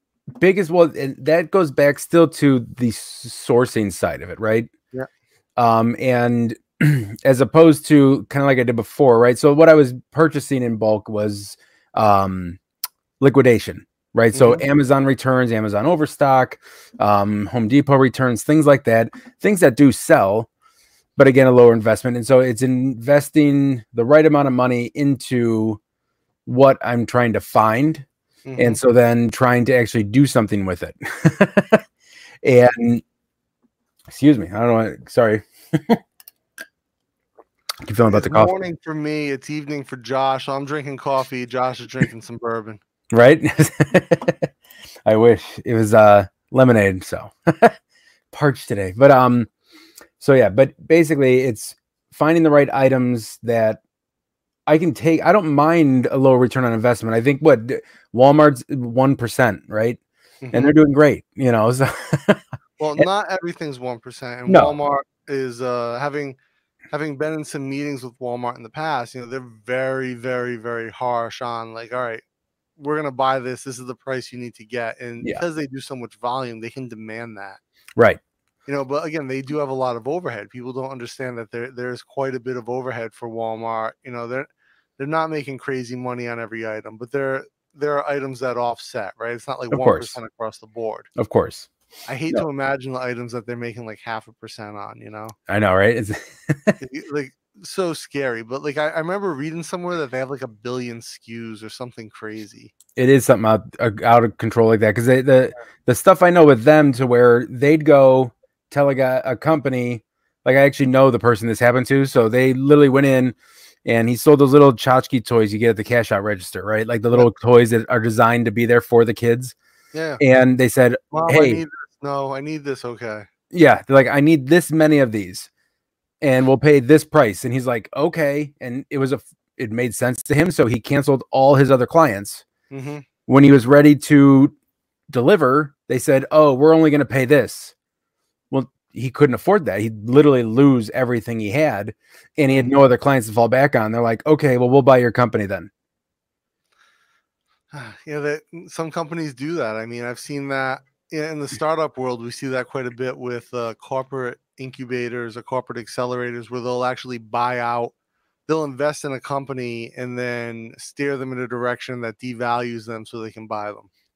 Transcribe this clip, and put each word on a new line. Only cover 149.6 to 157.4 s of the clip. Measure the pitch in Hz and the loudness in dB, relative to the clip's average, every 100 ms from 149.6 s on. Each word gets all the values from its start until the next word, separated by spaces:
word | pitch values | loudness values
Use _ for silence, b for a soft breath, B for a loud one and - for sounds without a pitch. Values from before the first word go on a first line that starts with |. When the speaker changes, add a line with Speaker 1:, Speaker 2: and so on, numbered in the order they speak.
| 117 110 | -6 -8
Speaker 2:
I | 113 | -10
mean, | 120 | -12
I've | 120 120 | -12 -12
seen | - 143 139 | -12 -12 -8
that | 135 135 131 _ _ _ | -6 -6 -8 _ _ _
in, | 156 | -12
in | 151 156 | -10 -10
the | 139 | -12
startup | 117 156 160 151 - | -8 -4 -4 -6 -6
world. | 127 123 | -8 -8
We | 117 | -12
see | - 135 | -12 -8
that | 127 123 | -8 -8
quite | 139 123 | -10 -10
a | |
bit | 120 131 127 | -10 -10 -10
with, | 123 120 - | -12 -12 -12
uh, | 123 117 110 | -10 -10 -12
corporate | - 131 131 135 123 - _ - | -10 -10 -8 -10 -12 -14 _ -20
incubators | 131 123 123 123 120 120 117 113 | -18 -16 -12 -10 -8 -10 -14 -14
or | |
corporate | - 127 - 123 107 | -10 -10 -10 -14 -14
accelerators | - 123 123 123 120 113 | -10 -8 -8 -10 -12 -14
where | 123 | -12
they'll | 120 123 | -8 -6
actually | 127 127 127 120 | -6 -8 -12 -16
buy | 110 120 | -10 -6